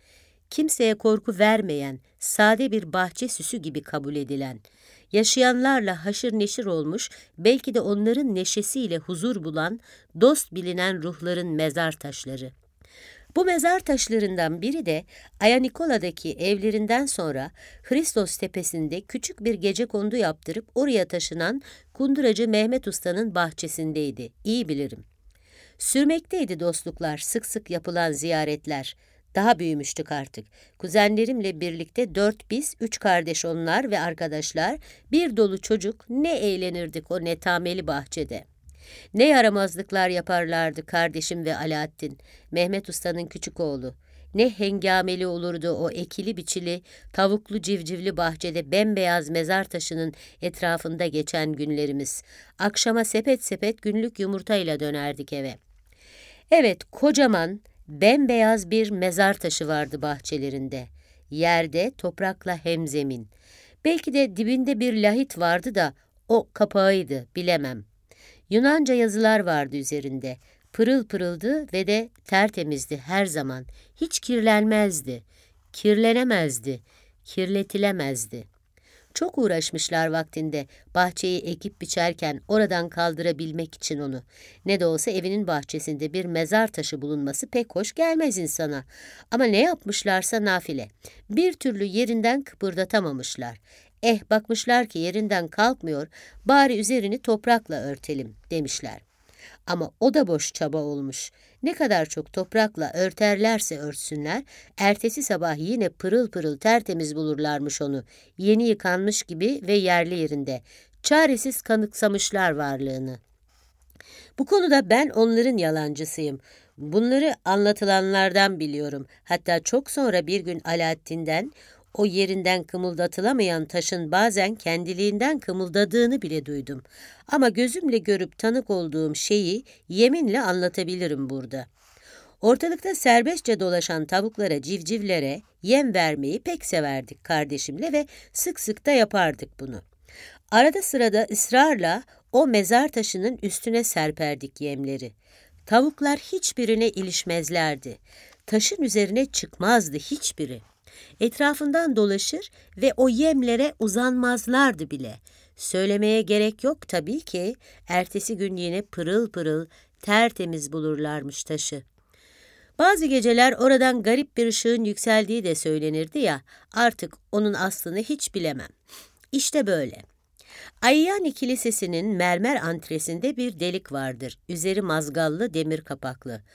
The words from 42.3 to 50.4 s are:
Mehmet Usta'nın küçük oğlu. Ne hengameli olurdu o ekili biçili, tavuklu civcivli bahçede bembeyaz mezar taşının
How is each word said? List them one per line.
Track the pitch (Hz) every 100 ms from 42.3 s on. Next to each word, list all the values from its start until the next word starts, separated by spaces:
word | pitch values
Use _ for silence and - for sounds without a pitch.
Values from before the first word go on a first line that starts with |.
| - -
Mehmet | 165 175 196 196
Usta'nın | 165 180 170 170
küçük | 165 - -
oğlu. | 160 139 127 - _ - -
Ne | 196 247
hengameli | 190 202 196 190 185 185 180 185
olurdu | 175 175 170 165
o | 160 165
ekili | 175 175 - 196 180
biçili, | - 185 175 175 - - -
tavuklu | - 196 208 - 208
civcivli | 170 196 160 180 190 175
bahçede | 165 160 175 165 143
bembeyaz | 190 214 196 180 175 147
mezar | 165 160 190
taşının | 190 175 - 165 160 160 - _